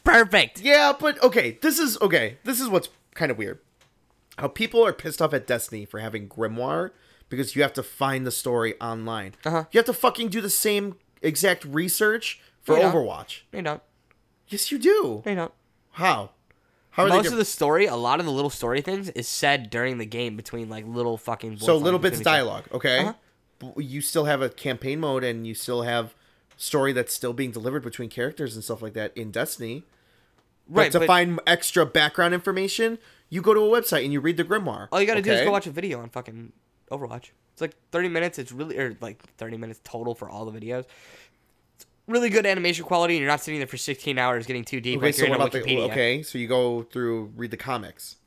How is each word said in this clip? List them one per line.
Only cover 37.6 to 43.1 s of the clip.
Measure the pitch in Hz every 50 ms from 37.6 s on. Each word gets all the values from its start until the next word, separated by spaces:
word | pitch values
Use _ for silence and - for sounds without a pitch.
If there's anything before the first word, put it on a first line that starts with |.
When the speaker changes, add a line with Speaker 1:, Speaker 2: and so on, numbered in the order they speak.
Speaker 1:
like, | 160 156 - _ _ _
thirty | - 170 180 180
minutes. | 165 160 175 170 - 147
It's | 127 -
really, | 123 127 156 160 - -
or, | 135 123 107 -
like, | 117 107 101 - - - _ -
thirty | 113 113 113
minutes | 113 113 113 110 -
total | - - - 117 117 120 117
for | - - -
all | - 104 113
the | 113 110 110
videos. | 110 113 123 127 127 - - - - - - - - _ _ _ _ _ _ _ _ _ _
It's | _ - _ _ _ _
really | - 226 240 240 226
good | 196 220 202
animation | 202 190 185 175 175 170 170 170
quality, | - 180 170 170 170